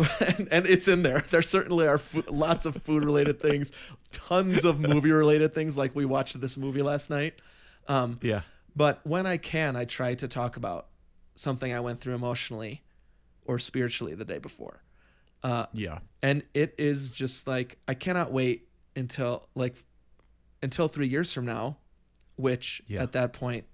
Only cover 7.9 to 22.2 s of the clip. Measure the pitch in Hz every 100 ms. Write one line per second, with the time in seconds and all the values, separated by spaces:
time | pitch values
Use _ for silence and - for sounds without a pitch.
7.9 | 139 123 120 120 104 - - _ 143 147
8.9 | 139 151 170 196 175 - 160 151 123 120
9.9 | - 127 123 131 131 120 - 117 85 -
10.9 | - _ _ - - 147 131 131 120 120
11.9 | 120 127 123 120 117 - 110 110 143 _
12.9 | _ _ _ _ _ - 120 - 131 120
13.9 | - 92 85 107 76 - - 52 - _
14.9 | _ _ _ _ _ 131 120 - 110 95
15.9 | 80 - _ 135 143 - 139 160 - 147
16.9 | 143 135 - 131 - - 131 123 - -
17.9 | 131 190 180 170 131 127 120 - _ _
18.9 | - 123 - 123 120 - - 127 - -
19.9 | _ _ _ _ _ _ _ 135 - 160
20.9 | 151 135 135 175 - 123 113 117 151 _
21.9 | _ _ _